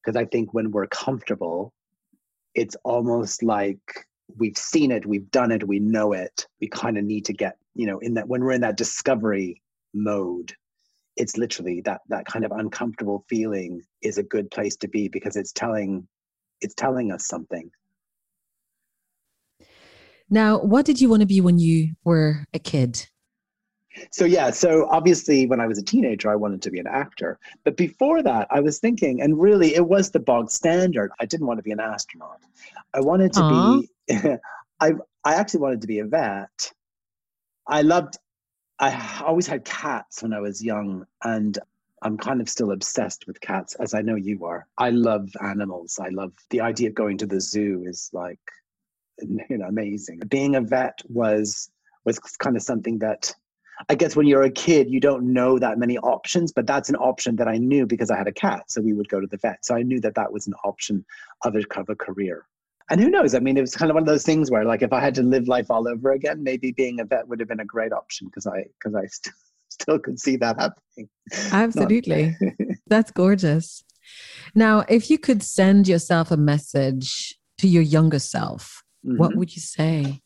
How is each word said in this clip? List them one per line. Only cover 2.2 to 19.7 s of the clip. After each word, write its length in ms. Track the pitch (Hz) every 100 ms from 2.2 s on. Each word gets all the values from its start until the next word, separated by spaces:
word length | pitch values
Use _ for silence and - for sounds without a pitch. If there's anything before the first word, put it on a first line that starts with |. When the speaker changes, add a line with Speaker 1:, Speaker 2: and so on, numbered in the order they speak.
| _ _ _ -
Speaker 1:
it's 200 | 110 - 123
almost 580 | 120 120 120 104 -
like 640 | 113 107 101 98 - - - _ _ 113
we've 200 | 113 -
seen 340 | - 165 143
it, 140 | 117 101
we've 240 | 101 98
done 220 | 135 120
it, 160 | 113 104
we 120 | 101
know 340 | 104 110 107
it. 340 | 95 92 - - _
We 60 | 107
kinda 320 | - 113 107
need 240 | 101 107 104
to 80 |
get, 240 | 98 98 - _ -
you 100 | 110
know, 140 | 98
in 140 | 117 117
that, 120 | 107
when 160 | 127
we're 100 | 127
in 80 | 127
that 160 | 120 104
discovery 840 | 113 - - 123 107 98 92 85 _ _ _
mode, 600 | 101 104 104 92 87 87 - _ _ _ _ _ -
it's 220 | 117 -
literally 440 | 117 - 92 87
that, 200 | 98 95 _
that 160 | 110 -
kind 200 | 110 110
of 60 |
uncomfortable 760 | 110 107 - 123 110 104 101 _
feeling 520 | 113 110 98 90 87 - _
is 160 | 107 101
a 60 |
good 260 | 98 107 101
place 240 | - 101 -
to 100 | 104
be, 200 | 110 98
because 280 | 98 - 104
it's 160 | 95
telling, 540 | - 117 110 98 95 90 _ _ _ _ _
it's 120 | 104 -
telling 360 | 135 127 117
us 140 | 87 -
something. 420 | 87 80 87 85 _ _ _ _ _ _ _ _ _ _ _ _ _ _ _ _ _ _ _ _